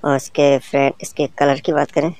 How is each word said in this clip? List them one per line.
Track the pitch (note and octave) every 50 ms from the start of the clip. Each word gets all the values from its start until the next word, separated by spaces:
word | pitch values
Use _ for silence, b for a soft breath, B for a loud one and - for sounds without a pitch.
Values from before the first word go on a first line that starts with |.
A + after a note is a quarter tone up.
| -
और | D3 C#3+
इसके | C3+ - - - - C#3+ C#3+ C#3 C3
फ्रेंड, | - - - C#3 C#3 C#3 - -
इसके | - - - - F#3+
color | C3+ - - C#3+ C#3+ C#3 C#3+
की | - -
बात | D#3 D3 D3 -
करें | - E3 C#3+ E3+ E3+ -